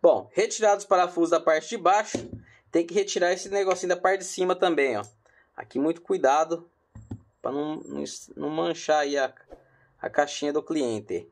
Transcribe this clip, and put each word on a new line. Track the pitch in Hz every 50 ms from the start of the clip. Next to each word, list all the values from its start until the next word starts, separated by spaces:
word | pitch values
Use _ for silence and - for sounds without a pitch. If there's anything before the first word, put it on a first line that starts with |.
Bom, | - 170 147 104 92 -
retirados | _ - 202 226 - - 220 208 202 202 196
os | -
parafusos | 196 180 180 175 175 180 170 165
da | 170 160
parte | 160 - 160 156 156 -
de | 233 226
baixo, | 170 170 190 208 214 - - - - - - - - _ - _ _ _
tem | - 165 170
que | 170 170
retirar | 208 196 196 - 202 180 175 180
esse | 180 - 202
negocinho | 196 202 196 190 180 180 - 180
da | 180 175
parte | - 185 190 190
de | 185
cima | - - - 180 185 180
também, | 180 - 180 170 143 139 135 120
ó. | 104 104 107 _ _ _ _ _ _ _ _ _
Aqui | - - - - 127
muito | 139 156 165 170
cuidado | - - 190 185 147 131 139 151 160 165 165 165 170 _ _ _ _ _ _ - - - - - - _ _ _
pra | _ 120
não, | 131 143 147 151 156 -
não, | - - 139 143 147 139 - - - - -
não | - 147 147
manchar | 156 160 170 170 165 165 - - 156 151
aí | 147 143 143 143
a, | 135 131 - - - _ - - _ _ _ _ _ _ _ _
a | - -
caixinha | - - 143 143 - - - 147 143
do | 151
cliente. | 151 - 165 156 139 120 113 107 104 - 92 85 87 -